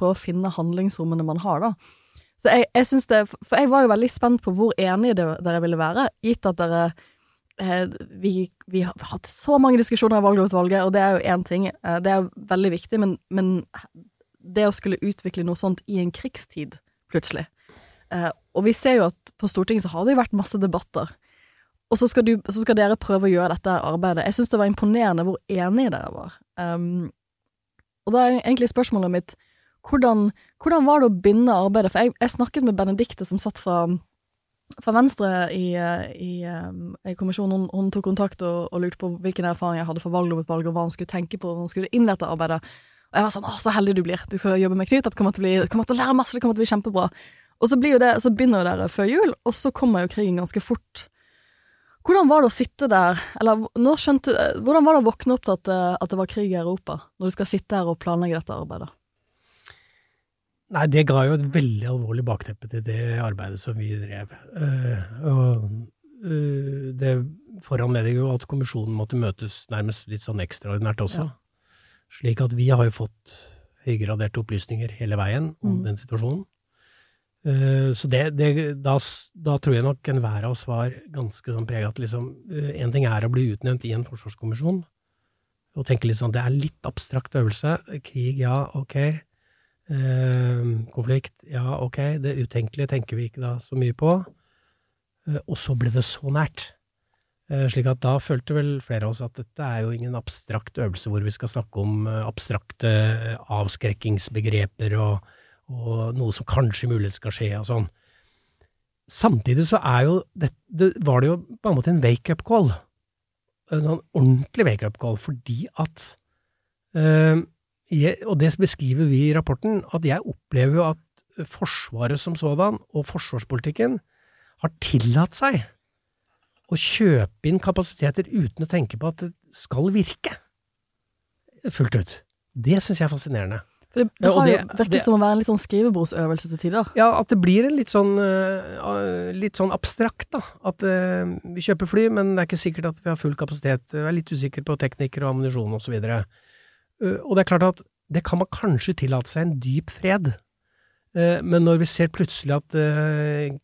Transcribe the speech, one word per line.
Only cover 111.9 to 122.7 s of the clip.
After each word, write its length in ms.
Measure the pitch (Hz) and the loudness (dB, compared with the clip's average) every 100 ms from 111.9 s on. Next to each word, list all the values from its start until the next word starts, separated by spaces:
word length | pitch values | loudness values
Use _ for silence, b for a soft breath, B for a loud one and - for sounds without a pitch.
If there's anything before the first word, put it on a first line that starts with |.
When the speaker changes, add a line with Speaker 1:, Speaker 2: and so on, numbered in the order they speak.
Speaker 2:
en 80 | 175 | 4
wake-up 400 | 120 120 - 160 - | 4 2 0 -4 2
call. 260 | 226 147 82 _ _ _ _ _ _ _ _ _ | 4 4 0 _ _ _ _ _ _ _ _ _
En 100 | 156 | -2
sånn 200 | 151 165 _ | 0 -2 _
ordentlig 520 | 165 131 127 - - 175 | 4 6 4 0 2 2
wake-up 320 | 104 107 - | 2 -4 -6
call, 160 | 120 107 | -6 -6
fordi 500 | - 127 123 117 196 - | -6 -10 -6 -6 -6 -6
at, 240 | 160 - - - _ _ _ _ _ _ _ 165 | -6 -6 -18 -20 _ _ _ _ _ _ _ 2
eh, 460 | 156 156 156 160 - _ _ _ _ | 4 6 6 4 0 _ _ _ _
jeg, 260 | 151 151 - 220 | 2 2 0 -2
og 140 | 165 | 2
det 100 | 156 - | 2 2
beskriver 440 | 190 - 135 131 156 | 0 0 -2 2 4
vi 180 | 131 151 | 4 4
i 60 | 151 | 2
rapporten, 460 | 156 127 214 208 - | 0 -2 0 -2 -2
at 120 | 165 160 | -2 0
jeg 160 | - | -2
opplever 600 | - - _ 131 135 160 | -4 -12 _ 2 4 4
jo 80 | 160 | 2
at 120 | 156 _ _ _ - | -2 _ _ _ -14
Forsvaret 800 | 151 - 170 - - 113 117 143 | -12 -6 -6 -6 -10 -4 -2 -2
som 160 | - 165 | -4 -4
sådan 420 | 156 143 202 | -2 0 0